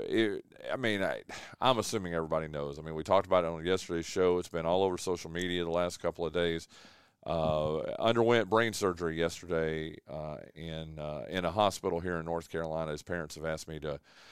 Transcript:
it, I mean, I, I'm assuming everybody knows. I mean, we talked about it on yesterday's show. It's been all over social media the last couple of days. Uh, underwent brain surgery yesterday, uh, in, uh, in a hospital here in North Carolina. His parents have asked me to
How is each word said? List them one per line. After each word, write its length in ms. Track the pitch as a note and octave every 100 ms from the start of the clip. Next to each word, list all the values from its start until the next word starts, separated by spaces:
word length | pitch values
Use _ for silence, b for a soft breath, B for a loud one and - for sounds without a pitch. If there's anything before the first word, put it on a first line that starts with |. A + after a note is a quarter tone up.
| G#1+
it, 360 | G#2+ A2 F#2+ - - -
I 40 | G2
mean, 260 | A#2+ G2+
I, 200 | F#2 A#1 - B B -
I'm 180 | B2+ A#2+
assuming 360 | G#2 A2+ F2+
everybody 340 | E2+ D#2+ D#2+ D#2
knows. 300 | D2+ C#2+ C#2+
I 40 |
mean, 120 | D#2+
we 80 | D#2
talked 240 | D#2+ F#2+ F#2+
about 180 | F#2
it 40 | E2
on 160 | E2
yesterday's 420 | E2 F#2+ - E2+ E2
show. 320 | G2 F2+ F2+
It's 100 | F2
been 160 | E2+ E2
all 160 | F#2
over 120 | G2 F2+
social 340 | - F2 E2+
media 320 | E2 F2+ F2
the 60 | E2+
last 280 | E2+ F2 -
couple 260 | F2 E2
of 80 | E2
days. 360 | F2 E2+ E2 - b b b b b -
Uh, 520 | E2 D#2 D#2 D#2 D#2 - -
underwent 520 | A2+ A#2 A2+ A#2+ G2
brain 220 | A2 A2+
surgery 440 | G2+ G2+ F2 E2+ D#2+
yesterday, 800 | E2 - E2+ E2 D#2+ D#2+ D#2+ D#2 -
uh, 260 | D2 D2+ D2+ -
in, 440 | D#2 E2 D#2+ D#2+ D#2
uh, 260 | D2+ D2+ A#1
in 160 | F#2
a 60 | F2
hospital 500 | G2 G#2 - F#2+ E2+
here 160 | F2+ E2+
in 80 |
North 260 | E2 E2 -
Carolina. 420 | E2 E2 D#2+ D#2+
His 100 | D2+
parents 320 | - F2 D2+ -
have 80 |
asked 240 | D#2+ D#2 -
me 100 | D#2
to 200 | D2 D2 b b b